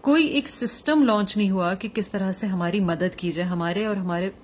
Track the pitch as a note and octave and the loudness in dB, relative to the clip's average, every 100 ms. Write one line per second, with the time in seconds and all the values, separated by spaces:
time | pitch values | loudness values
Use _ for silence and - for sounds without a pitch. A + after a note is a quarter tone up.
0 | C#4 D4+ D4 C#4+ C#4+ - A#3+ - - D#4 | 4 4 4 0 0 0 2 2 4 4
1 | B3+ G#3 G3+ G#3 G3+ F#3+ F3 F#3+ A3 - | 4 2 0 0 2 2 0 -2 -4 -4
2 | G3+ G#3 F#3+ F#3+ G#3+ F#3 E3+ G3+ F3+ E3 | -4 -2 -2 -2 -2 -2 0 0 0 0
3 | F3+ F3+ F3 D#3+ F3+ F3 E3+ F3 G#3+ G3+ | -2 -2 -6 -4 -2 -2 -2 -2 -2 -2
4 | F3+ F3 F#3+ - | -2 -2 -4 -8